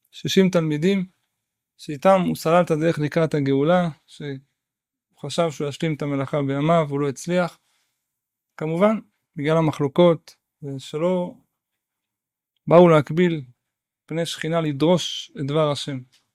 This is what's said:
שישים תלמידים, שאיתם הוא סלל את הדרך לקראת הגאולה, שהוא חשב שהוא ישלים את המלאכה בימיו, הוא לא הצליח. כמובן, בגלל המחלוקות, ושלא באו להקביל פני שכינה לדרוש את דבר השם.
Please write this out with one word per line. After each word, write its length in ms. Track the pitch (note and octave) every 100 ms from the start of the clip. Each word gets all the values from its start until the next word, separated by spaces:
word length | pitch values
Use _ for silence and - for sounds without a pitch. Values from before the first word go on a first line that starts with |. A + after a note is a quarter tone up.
| _
שישים 400 | - - - F#3+
תלמידים, 560 | F3+ D#3+ D3 F3 G3 F3+ _ _ _ _ _ _ _
שאיתם 440 | - D3 F#3+ F#3+ E3
הוא 100 | D#3+
סלל 260 | D#3+ F3
את 60 | F3
הדרך 280 | D#3 E3 D#3
לקראת 360 | D3 E3+ D#3+
הגאולה, 540 | D3+ C3+ C3+ D3 F3+ F3 C#3+ _
שהוא 320 | - D3+ C3+ - _ _ _ _ _ _ _
חשב 320 | D3 D#3 E3+
שהוא 180 | - D3
ישלים 260 | C3+ E3
את 80 | D3+
המלאכה 400 | D3 C#3 C3+ D3+
בימיו, 440 | C#3 C#3 D3+ E3+ D3
הוא 100 | C#3
לא 80 | C#3+
הצליח. 500 | C3 - F3+ E3+ - _ _ _ _ _ _ _ _ _ -
כמובן, 420 | D#3 E3+ G#3 A3 - _ _ -
בגלל 200 | C#3+ D#3+
המחלוקות, 800 | D#3+ - C#3+ D3+ F3 D#3+ - - _ _
ושלא 720 | D3 C3+ - D3+ E3+ F#3 F3 - _ _ _ _ _ _ _ _ _ _ _ _ -
באו 220 | D#3+ F3
להקביל 560 | D#3 C3+ D#3 F3+ E3 B2 _ _ _ _ _ -
פני 200 | D#3 E3
שכינה 340 | - D#3 E3
לדרוש 720 | D#3 C#3 D3+ F3+ - - - -
את 60 | C#3
דבר 240 | D3+ D3+
השם. 260 | C#3 - C3+ B2+ _ _